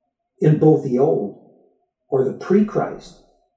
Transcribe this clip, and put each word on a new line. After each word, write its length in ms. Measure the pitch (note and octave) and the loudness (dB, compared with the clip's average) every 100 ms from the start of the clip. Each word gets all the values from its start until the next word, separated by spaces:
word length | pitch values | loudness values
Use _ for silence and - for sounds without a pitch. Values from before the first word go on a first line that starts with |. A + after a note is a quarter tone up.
| _ _ _ - | _ _ _ -2
in 180 | D3+ D3+ | 0 4
both 260 | D#3 C#3+ | 4 2
the 140 | C#3 B2 | 0 0
Old 380 | D3 - G2+ - _ _ _ _ _ _ _ | 0 -2 -6 -12 _ _ _ _ _ _ _
or 160 | - | -4
the 140 | - - | 0 -2
pre-Christ 840 | - G3 G#3 D#3+ - - - - _ _ _ | 2 0 0 -2 -6 -8 -18 -20 _ _ _